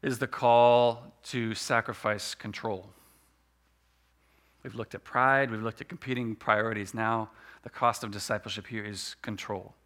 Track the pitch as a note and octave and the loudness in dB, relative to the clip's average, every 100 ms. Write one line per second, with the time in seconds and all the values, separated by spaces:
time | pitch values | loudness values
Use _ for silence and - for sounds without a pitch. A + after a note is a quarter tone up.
0 | - B2 C3 - B2 A#2+ A#2+ A#2+ A#2+ A#2 | -4 -4 -4 0 6 8 8 8 6 2
1 | B2 _ - B2+ A2+ G#2+ - A#2 A2 G#2+ | -8 _ -8 -4 -2 -4 0 0 0 -4
2 | A2 G#2+ - - A2 - A2+ F#2+ F#2+ - | -2 -2 -4 -10 -12 -8 -6 -6 -10 -20
3 | _ _ _ _ _ _ _ _ _ _ | _ _ _ _ _ _ _ _ _ _
4 | _ _ _ _ _ _ C3 A2+ A2 - | _ _ _ _ _ _ -14 -10 -10 -10
5 | - C3 C3 C3+ C3+ A2 A2+ A2+ - F3+ | -4 2 4 4 2 -2 -6 -8 -14 -14
6 | - B2 A#2+ A2 - G#2+ A2+ G#2+ G2 - | -6 -4 -4 -6 0 2 2 -4 -6 -4
7 | A2 A2+ A2 - - - - - A#2+ A#2 | 0 0 -4 -12 -20 -20 -18 0 2 2
8 | A2+ G2+ - G#2 A2 G#2 G2 A2+ G#2 G2+ | -6 -8 -4 -6 -4 -10 -8 -10 -8 -10
9 | - - - G#2 - G2+ - _ | -12 -12 -10 -10 -6 -8 -8 _